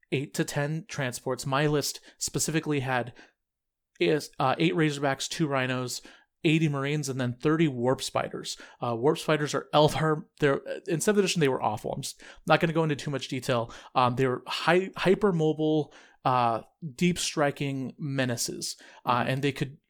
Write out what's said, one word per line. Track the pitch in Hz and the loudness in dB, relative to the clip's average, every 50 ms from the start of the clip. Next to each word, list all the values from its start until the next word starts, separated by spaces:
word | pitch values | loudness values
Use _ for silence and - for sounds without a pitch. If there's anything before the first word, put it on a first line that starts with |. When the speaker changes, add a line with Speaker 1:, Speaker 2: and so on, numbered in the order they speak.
| _ - - | _ -4 -4
Speaker 1:
eight | 131 143 - - | -4 -4 -2 -4
to | - 160 | -4 -4
ten | - - 147 143 143 156 160 - | -2 -2 -2 -2 -2 -4 -6 -8
transports. | - - - 139 123 117 - - 135 127 123 - | -8 -8 -6 -6 -4 -6 -6 -6 -6 -6 -4 -4
My | 139 135 135 151 | -2 0 2 2
list | 151 151 147 135 - - - - - - - | 2 2 0 0 -2 -4 -8 -12 -20 -12 -8
specifically | - - - 135 - - 151 165 160 151 151 139 | -6 -4 -2 -2 -2 0 -2 -2 0 0 -2 -2
had | 127 131 131 123 120 120 - - - _ _ _ _ _ _ _ _ _ _ _ _ _ _ - | 0 0 -2 -2 -2 -4 -8 -18 -20 _ _ _ _ _ _ _ _ _ _ _ _ _ _ 0
is, | 180 170 165 147 - - _ - | 2 2 2 2 -2 -4 _ 0
uh, | 143 131 131 - | 0 2 2 2
eight | 165 160 180 | 2 2 2
Razorbacks, | 175 156 156 143 139 143 139 135 - - - | 2 2 0 0 0 0 -2 -2 -2 -4 -6
two | - - 170 143 | -4 -2 -2 0
rhinos, | 139 135 127 127 127 127 127 123 - - - - - - _ _ _ _ - | 0 0 0 0 -2 -2 -4 -4 -6 -10 -12 -16 -20 -20 _ _ _ _ 2
eighty | 170 156 160 160 151 | 2 4 4 4 2
Marines, | 143 139 135 139 147 151 143 139 | 0 0 -2 -2 -2 -2 -2 -4
and | 127 131 | -4 -2
then | 127 123 120 | -2 -2 -2
thirty | - - 156 156 160 170 | 0 0 2 4 4 2
Warp | 151 127 123 117 127 131 127 - | 2 2 0 2 2 2 0 -2
Spiders. | - - - - - - - - - - - - - - - | -4 -2 -2 -2 -4 -6 -10 -10 -10 -10 -12 -14 -20 -12 -6
Uh, | - 120 117 | -4 -4 -2
Warp | 113 117 147 165 165 | 0 2 2 0 0
Spiders | - - 156 147 147 139 - | 0 0 0 2 0 0 -2
are | 135 - - - | -4 -2 2 6
Eldar. | 151 151 147 - - 160 156 156 151 - - _ - | 6 6 6 4 2 0 0 0 0 -4 -10 _ 0
They're, | 147 143 139 - - - - 69 - | 2 2 2 2 -2 -6 -10 -8 -4
in | - 175 156 | -4 -4 -2
seventh | - - 214 202 196 | 0 2 2 4 2
edition, | 180 - 180 | 2 2 2
they | 156 135 | 2 2
were | 127 - - | 2 2 0
awful. | - 107 - - - - | -2 -2 -2 -4 -6 -6
I'm | - 131 | -6 -6
just | - - - - - - - - | -8 -10 -14 -18 -20 -20 -6 0
not | - 156 156 | 2 4 4
gonna | - 165 156 | 4 2 2
go | 165 160 | 2 0
into | 156 147 | 0 0
too | 127 - 156 | -2 -4 -4
much | 143 131 - - | -6 -6 -6 -6
detail. | 139 127 123 - 131 120 113 - - - - - - | -8 -4 -2 0 0 0 -2 -4 -8 -16 -14 -4 0
Um, | 139 127 123 123 | 2 2 2 2
they | 120 135 | 2 2
were | 131 123 127 - | 0 0 -2 -4
hy-, | - - - - - 170 185 190 185 - - | -6 -8 -2 2 2 4 4 2 0 -4 -2
hypermobile, | - 180 196 196 214 202 185 165 156 156 156 156 156 156 156 156 147 - - - - - _ _ - | 2 2 2 4 2 2 2 2 2 0 0 0 0 0 2 0 0 -4 -8 -20 -20 -20 _ _ 0
uh, | 139 127 127 120 117 113 110 - - _ _ - 156 123 | 2 2 4 2 2 0 -2 -4 -10 _ _ -14 -10 -2
deep | - 175 175 175 180 | 2 2 2 2 2
striking | - - - 165 147 143 135 - 147 139 139 135 131 120 - - | -2 -4 0 0 0 0 0 0 -4 -4 -4 -4 -6 -8 -8 -8
menaces, | - 143 135 135 131 127 120 117 - - - - - - - - - - - - - | -6 -4 -2 0 0 0 -2 -2 -4 -6 -6 -6 -8 -10 -10 -12 -16 -20 -20 -8 -2
uh, | - 120 123 | 0 0 0
Speaker 2:
Mm-hmm. | 117 - | 2 0
Speaker 1:
and | 131 135 135 | 0 0 0
they | 143 131 | -2 -2
could | - 147 131 139 - _ _ | -2 -4 -8 -8 -12 _ _